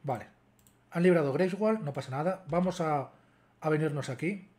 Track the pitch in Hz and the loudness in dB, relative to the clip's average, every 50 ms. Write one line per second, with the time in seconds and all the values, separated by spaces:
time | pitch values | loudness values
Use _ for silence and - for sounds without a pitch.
0 | - 139 123 107 - - - _ _ _ _ _ _ _ _ _ _ _ - 170 | -6 -6 -6 -6 -8 -12 -20 _ _ _ _ _ _ _ _ _ _ _ 0 4
1 | 175 185 175 165 147 139 131 151 185 180 196 190 214 214 220 220 160 143 135 143 | 6 6 6 6 4 2 2 2 0 0 0 0 0 0 0 0 -2 -6 -6 -6
2 | - - 127 139 156 185 190 - - 143 165 180 185 185 175 - 165 156 151 139 | -8 -6 -4 -4 -2 -2 -4 -4 -4 -2 0 0 2 0 0 -2 -2 0 0 -2
3 | 127 - - _ _ _ _ _ _ _ _ _ - 156 156 151 156 156 143 147 | -2 -6 -10 _ _ _ _ _ _ _ _ _ -2 0 2 2 2 0 -2 -4
4 | 127 - 123 - 151 175 208 190 - - _ | -4 -6 -6 -4 -4 -4 -4 -6 -10 -16 _